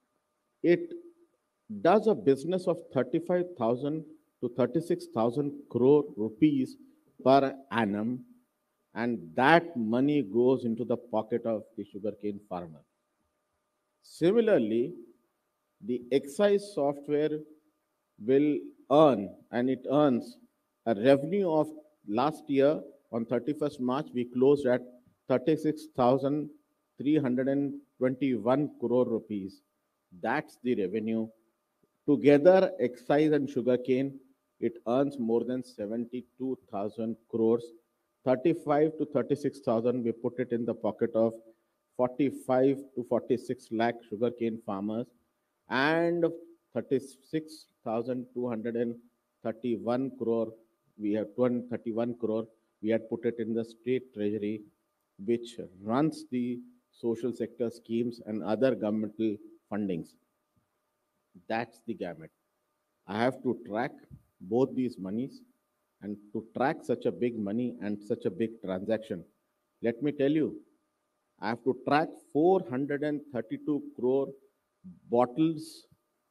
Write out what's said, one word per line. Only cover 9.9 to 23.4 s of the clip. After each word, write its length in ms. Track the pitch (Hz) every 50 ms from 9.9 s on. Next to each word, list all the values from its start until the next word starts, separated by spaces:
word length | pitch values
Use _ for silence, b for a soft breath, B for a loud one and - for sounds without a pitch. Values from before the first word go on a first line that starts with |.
| 117 127 135 147 147 143
goes 440 | 117 95 107 117 123 131 135 120 120
into 180 | 117 113 113 123
the 140 | 107 120
pocket 480 | 113 - - 110 110 107 - 120 113 -
of 180 | 113 113 101 - - -
the 80 | 107 101
sugarcane 540 | - - 98 101 104 98 - 104 104 101 98 - -
farmer. 320 | 92 87 87 82 78 73 _ _ _ _ _ _ _ _ _ _ _ _ _ _ _ _ _ _ _ _ _ _ _ _ _
Similarly, 920 | - - - 156 175 214 240 226 214 196 143 113 104 113 117 127 160 - - - - - _ _ _ _ _ _ _ _ _ _ _ _ - -
the 160 | 107 123 123 120 120
excise 640 | 135 139 139 - - - 208 208 202 196 196 - -
software 640 | 151 139 143 143 143 - 147 147 147 151 151 151 151 151 - - _ _ _ _ _ _ _ _ _ _ _ _ -
will 380 | 104 117 135 139 147 151 143 - - - - _ - -
earn, 380 | 131 151 160 143 120 101 101 95 - - - -
and 180 | - 120 123 131
it 160 | 131 120 - -
earns, 460 | 131 147 151 139 123 113 - - - - _ _ _ _ _ _ _ _ -
a 100 | 117 113
revenue 560 | 101 113 135 139 135 151 160 196 202 190 170
of 160 | 156 156 151 151 - - - _ _ _ -
last 360 | 101 104 117 135 151 151 - - -
year 320 | 139 135 135 147 156 - - - - _ _ -
on 140 | - 117 117
thirty-first 540 | - 131 120